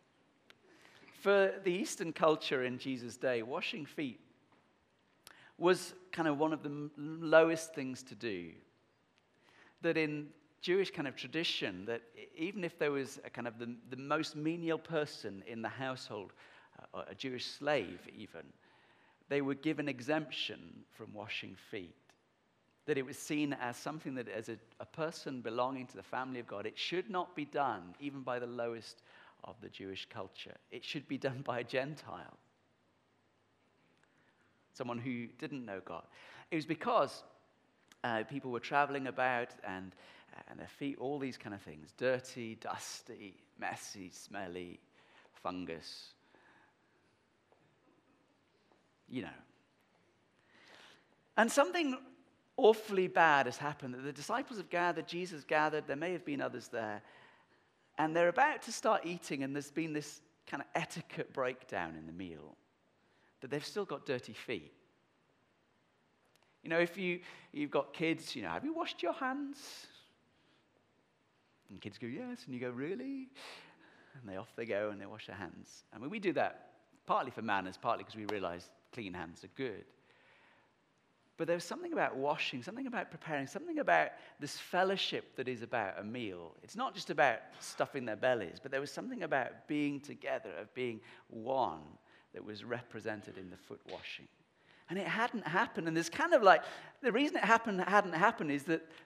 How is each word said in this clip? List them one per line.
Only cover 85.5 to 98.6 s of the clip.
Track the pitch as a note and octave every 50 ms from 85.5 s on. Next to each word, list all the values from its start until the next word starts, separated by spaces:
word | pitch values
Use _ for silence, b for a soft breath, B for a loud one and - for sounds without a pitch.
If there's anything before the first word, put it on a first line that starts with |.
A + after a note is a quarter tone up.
| B2+ A2
about | A#2 G#2+ C3 A#2+ G#2 F#2+ - F2+
a |
meal. | G2+ G#2 A2+ - A#2 G2+ F#2 F2 E2+ E2 - - -
It's | - -
not | G#3 C4 B3+ G3
just | F#3+ - -
about | E3 - D3 C3 A2+ - - - - -
stuffing | - - - - C#3+ - - C#3 B2
their | A2 G#2+
bellies, | G#2+ A#2+ B2+ B2+ A#2 F#2+ E2 E2 -
but | - C3
there | C3+ C3+
was | C#3+ C#3+
something | - F3 D#3+ B3 C4 A#3+
about | F3 D3+ D3+ C3+ A#2+ A#2+ - - - -
being | D3+ D3 D3 C#3+ C#3+ C#3
together, | - C3+ B2 A2+ - C3+ C3 B2 - G#2 E2+ E2+
of | G#2+ A2 -
being | B2+ B2+ A#2+ A2+ G#2+ B B B B B B
one | - A2+ A2 B2 C3 C3+ A#2+ F#2 D#2 D#2 D2+ D2+ - - b b b b b b -
that | F#2+ F#2
was | G2+ G#2+ G#2+ A2+
represented | A#2+ A#2 A#2+ A#2+ - - A2+ G2+ A2 G#2+ G#2+ - G#2+ G2+ F#2+
in | F#2 F2+
the | F#2
foot | - - - - - - -
washing. | F#2 E2+ - - - - - - _ _ _ _ b b b b b b b b
And | E3 G3
it | F#3
hadn't | D#3+ E3+ G#3 A#3 B3 - A3 E3
happened. | D3+ D#3+ F#3+ A#3 - - G#3 E3
And | E3 D#3+
there's | E3 E3 -
kind | - - D4+ E4+ F4+
of | C#4
like, | - F#3+ E3+ D#3 - B B B B B B -
the | - B3
reason | F#3 A#3+ C#4+ D4+ F#4
it | A#3+ -
happened, | F#3+ A3+ A3 A3+ A3+ G3 F3+
hadn't | F3+ F3+ G3 G#3 G3 F3+ E3
happened | D#3 F#3+ A3 A3+ - F#3+ D3
is | C#3 C#3+